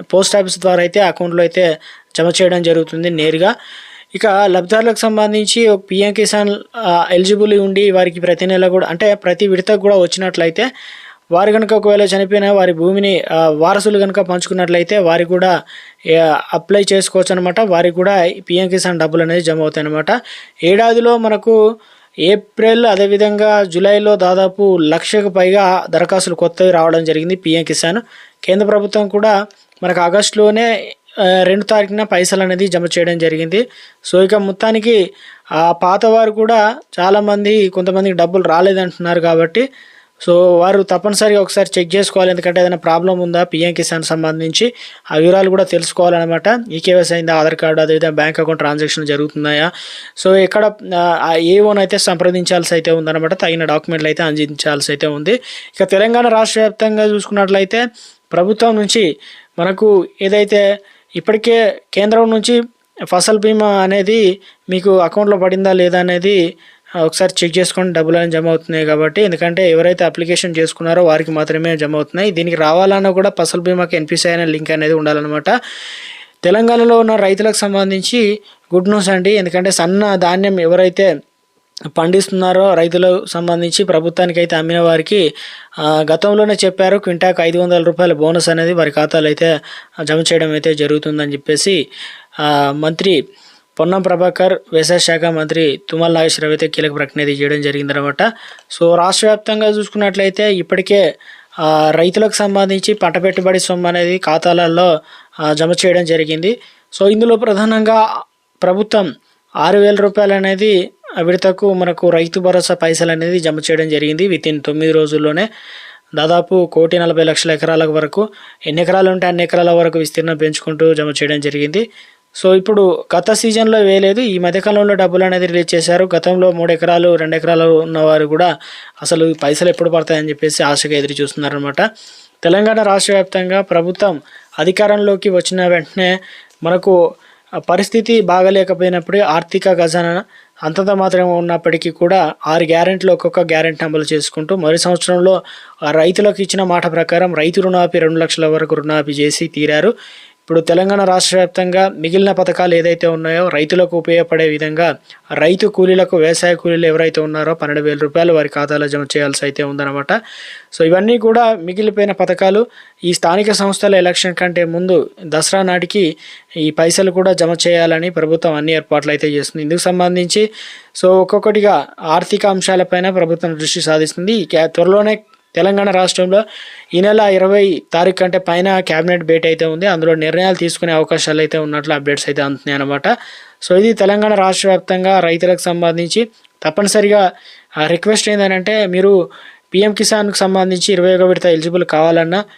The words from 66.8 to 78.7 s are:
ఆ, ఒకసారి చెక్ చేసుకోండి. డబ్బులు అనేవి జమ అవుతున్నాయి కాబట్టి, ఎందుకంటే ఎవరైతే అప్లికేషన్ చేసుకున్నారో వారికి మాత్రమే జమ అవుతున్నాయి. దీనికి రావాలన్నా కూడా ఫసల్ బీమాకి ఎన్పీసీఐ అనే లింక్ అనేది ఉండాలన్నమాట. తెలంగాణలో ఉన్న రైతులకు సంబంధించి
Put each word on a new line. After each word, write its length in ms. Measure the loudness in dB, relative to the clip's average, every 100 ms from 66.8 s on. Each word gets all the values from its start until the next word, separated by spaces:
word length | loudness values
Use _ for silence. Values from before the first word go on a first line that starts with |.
| _ -2
ఆ, 40 |
ఒకసారి 440 | -2 0 -2 0 -2
చెక్ 140 | 0
చేసుకోండి. 400 | -2 -2 -2 -2
డబ్బులు 180 | 0 0
అనేవి 160 | 0
జమ 160 | -2 0
అవుతున్నాయి 380 | -2 -2 -4 -2
కాబట్టి, 360 | 0 0 0
ఎందుకంటే 480 | 0 0 -2 0 2
ఎవరైతే 340 | 4 2 2 0
అప్లికేషన్ 500 | -2 -4 -2 -2 -2
చేసుకున్నారో 460 | -2 -2 -2 2 4
వారికి 260 | 2 0
మాత్రమే 460 | -4 -2 -2 -2 -2
జమ 200 | -4 -4
అవుతున్నాయి. 340 | -6 -4 -4
దీనికి 260 | -2 -4 0
రావాలన్నా 540 | 0 2 2 2 0
కూడా 220 | 0 0 0
ఫసల్ 220 | -4 -2
బీమాకి 360 | -2 -2 -2 -4
ఎన్పీసీఐ 360 | -4 -2 -2
అనే 120 | -2 -2
లింక్ 260 | -4 -4
అనేది 240 | -2 0 0
ఉండాలన్నమాట. 560 | 0 -2 -2 -4 -2 -2 -4 -16 -18 -18 -18 -20 -20 _ 0
తెలంగాణలో 540 | 2 2 4 4 4
ఉన్న 180 | 4 2
రైతులకు 400 | 2 2 0 0
సంబంధించి 800 | -2 -2 -2 -2 -2 0 0 -2 -8 _ _